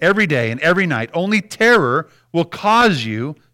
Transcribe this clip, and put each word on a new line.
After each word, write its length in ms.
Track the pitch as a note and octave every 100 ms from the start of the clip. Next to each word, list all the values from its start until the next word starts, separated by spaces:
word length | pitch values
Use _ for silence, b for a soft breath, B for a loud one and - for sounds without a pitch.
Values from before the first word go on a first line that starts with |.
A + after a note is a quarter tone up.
every 260 | E3 G3+ G3+
day, 240 | C3+ A#2
and 80 | A#2+
every 260 | D#3 F3+ F#3
night. 240 | B2 A#2
Only 260 | E3 F#3+ G#3+
terror 720 | - - A3+ A#3+ C3 C3+ D#3+ b b
will 100 | E3
cause 640 | E3 - G#3 A3+ A#3 D3+ A2+
you 320 | G#2+ C3+ D3+ _